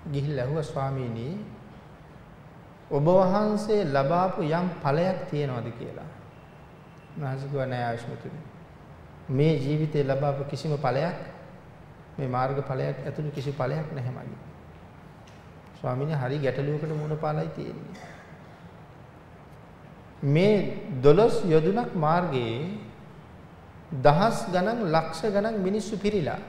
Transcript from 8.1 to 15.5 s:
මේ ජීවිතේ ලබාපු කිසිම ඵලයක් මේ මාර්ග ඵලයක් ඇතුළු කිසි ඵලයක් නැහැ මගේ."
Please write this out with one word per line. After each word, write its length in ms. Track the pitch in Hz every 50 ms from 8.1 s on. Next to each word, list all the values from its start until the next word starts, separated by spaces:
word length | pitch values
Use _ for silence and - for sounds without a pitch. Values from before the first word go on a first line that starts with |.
| 113 113 - - - - - - - - - - - - - - - - - - - - -
මේ 280 | - 135 131 147 160 160
ජීවිතේ 480 | 143 131 139 151 151 156 151 - 151 139
ලබාපු 400 | 131 135 135 147 147 139 135 143
කිසිම 340 | - - 135 - 160 151 139
ඵලයක් 420 | 147 135 123 135 151 170 185 - - - - - - - - - - - - - - - - - - - -
මේ 140 | - 143 127
මාර්ග 340 | 123 123 127 135 139 139
ඵලයක් 360 | 139 - 135 131 139 147 143 -
ඇතුළු 320 | 143 147 - - 151 147
කිසි 200 | 143 - 127 143
ඵලයක් 360 | 139 - 127 127 143 156 160 151
නැහැ 200 | - 143 123 127
මගේ." 280 | 123 - - 131 - - - - - - - - - - - - - - - - - - - - - - - -